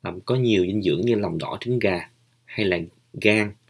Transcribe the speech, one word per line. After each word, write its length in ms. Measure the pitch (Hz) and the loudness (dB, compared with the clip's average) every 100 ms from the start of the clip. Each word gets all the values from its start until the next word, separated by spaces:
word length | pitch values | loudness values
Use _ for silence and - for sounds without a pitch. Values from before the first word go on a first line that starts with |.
ừm, 180 | 95 90 | -10 -10
có 140 | - | -2
nhiều 320 | 127 123 101 90 | 0 4 4 2
dinh 160 | 104 | 0
dưỡng 180 | 92 76 | 0 0
như 140 | 117 | 2
lòng 240 | 110 98 80 | 0 0 -4
đỏ 200 | 80 - | -6 -8
trứng 180 | 117 123 | -4 0
gà 300 | 104 87 - _ _ _ | 2 0 -6 _ _ _
hay 220 | _ - 101 | _ -2 0
là 120 | 87 82 _ _ - | -2 -4 _ _ 0
gan. 320 | 107 107 104 - | 2 4 0 -6